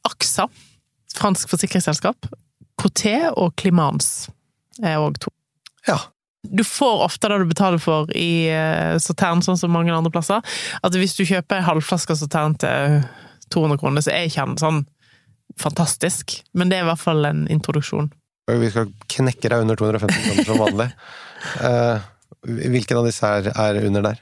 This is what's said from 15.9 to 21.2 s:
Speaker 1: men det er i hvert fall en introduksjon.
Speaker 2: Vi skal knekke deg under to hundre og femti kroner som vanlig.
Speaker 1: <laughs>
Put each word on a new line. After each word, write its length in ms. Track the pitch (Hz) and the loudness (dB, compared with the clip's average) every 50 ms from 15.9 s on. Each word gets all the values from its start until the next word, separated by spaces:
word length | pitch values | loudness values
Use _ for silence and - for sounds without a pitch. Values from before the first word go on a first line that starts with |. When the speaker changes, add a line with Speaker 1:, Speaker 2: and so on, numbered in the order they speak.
| - - - 175 - - - - - - - _ _ | 0 -2 -2 -4 -4 -4 -8 -10 -12 -14 -14 _ _
Speaker 1:
men 140 | 180 180 180 | 0 2 2
det 100 | 190 185 | 2 2
er 40 | 175 | 2
i 60 | 165 | 0
hvert 100 | 165 160 | -2 0
fall 260 | - - 160 151 147 | 0 0 2 2 2
en 200 | 147 151 151 151 | 2 0 0 0
introduksjon. 640 | 156 160 156 - - - 151 139 - - - 147 147 - _ _ _ _ _ _ | 0 0 0 0 0 -2 -2 -2 -2 -2 -2 -2 -4 -6 _ _ _ _ _ _
Speaker 2:
Vi 220 | - 117 120 117 117 | -2 0 2 2 2
skal 200 | 101 117 113 101 98 - - | 2 0 -2 -2 -4 -16 -12
knekke 420 | _ - - 131 131 123 - - 135 | _ -2 0 0 0 0 0 -2 0
deg 120 | 123 117 | 0 2
under 140 | 113 110 113 | 2 2 2
to 80 | - 107 | 2 2
hundre 160 | 107 107 110 | 0 2 0
og 80 | 104 104 | 2 0
femti 140 | 175 175 - | 0 0 0
kroner 180 | - - - 277 | 0 2 2 2
som 120 | - 110 113 | 2 2 2
vanlig. 320 | 110 110 98 101 117 127 - | 2 2 2 0 -2 -2 -4
Speaker 1:
<laughs> 60 | - - - - - | -10 -20 -20 -20 -20